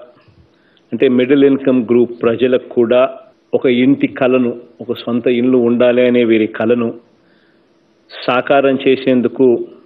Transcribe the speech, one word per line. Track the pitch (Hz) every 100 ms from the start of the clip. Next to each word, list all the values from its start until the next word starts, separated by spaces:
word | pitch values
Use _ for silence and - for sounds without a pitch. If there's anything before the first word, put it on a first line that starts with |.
| - _ _ _ _ _ _ _ -
అంటే | 117 135
మిడిల్ | 123 123 143
ఇన్కమ్ | 139 135 135 127
గ్రూప్ | 110 120 120 -
ప్రజలకు | 117 113 127 123 -
కూడా | 120 113 123 131 - - _ _
ఒక | - 135 123
ఇంటి | 127 135 135
కలను, | - 123 127 120 120 - -
ఒక | 120
సొంత | 113 - 120 131
ఇల్లు | 120 127 127
ఉండాలి | 120 120 123 123 123
అనే | 123
వీరి | 113 113 107
కలను | - 110 120 117 - _ _ _ _ _ _ _ _ _ _ _
సాకారం | - - 127 127 139 135 131
చేసేందుకు | 131 131 131 127 117 - 127 117 - -